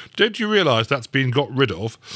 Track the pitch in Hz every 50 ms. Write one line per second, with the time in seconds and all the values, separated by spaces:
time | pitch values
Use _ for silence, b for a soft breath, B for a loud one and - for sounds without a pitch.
0 | B B - - 208 226 208 - 220 214 214 202 180 147 117 113 113 - 143 127
1 | 113 - - 135 135 127 120 143 143 - 127 127 139 110 87 85 107 113 - -
2 | B B B